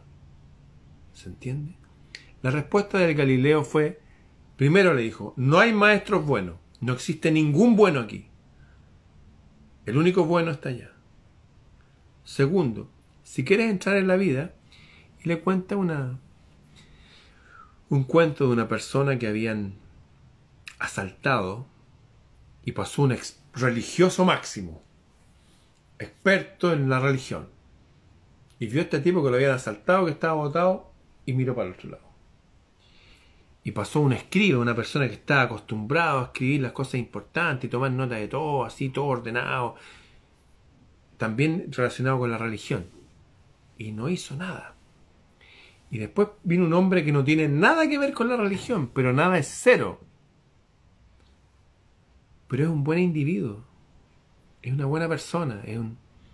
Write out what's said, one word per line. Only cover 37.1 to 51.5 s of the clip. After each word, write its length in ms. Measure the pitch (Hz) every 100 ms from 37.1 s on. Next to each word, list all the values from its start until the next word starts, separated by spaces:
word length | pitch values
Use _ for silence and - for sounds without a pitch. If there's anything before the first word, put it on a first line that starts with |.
| 104 - 160 170 127
y 60 | 117
tomar 220 | 120 135
nota 240 | 127 127 113
de 120 | 104
todo, 340 | 131 156 139 113
así, 240 | - 139
todo 160 | 131 143
ordenado, 720 | 123 117 120 - 131 117 - - - - - _ _ _ _ _ _ _ _ _ -
también 560 | 113 110 156 170 -
relacionado 460 | 131 120 - 131 131
con 120 | 123
la 60 | 113
religión, 480 | 113 104 - 98 87 - - _ _ _ _ _ _ -
y 140 | 107
no 180 | 107 131
hizo 260 | 180 - 139
nada. 380 | 185 160 - - _ _ _ _ _ _ - - - _ -
Y 80 | 113
después 300 | 107 - 208 -
vino 220 | - 175
un 80 | 170
hombre 320 | 170 190 180
que 80 | 151
no 100 | 143
tiene 240 | 135 156 156
nada 400 | 143 220 320 311
que 100 | 294
ver 140 | 277
con 140 | - 233
la 80 | 240
religión, 540 | 202 190 - 220 131
pero 200 | - 127
nada 260 | 131 175 180
es 80 | 143
cero. 540 | - - 214 104 87 - _ _ _ _ _ _ _ _ _ _ _ _ _ _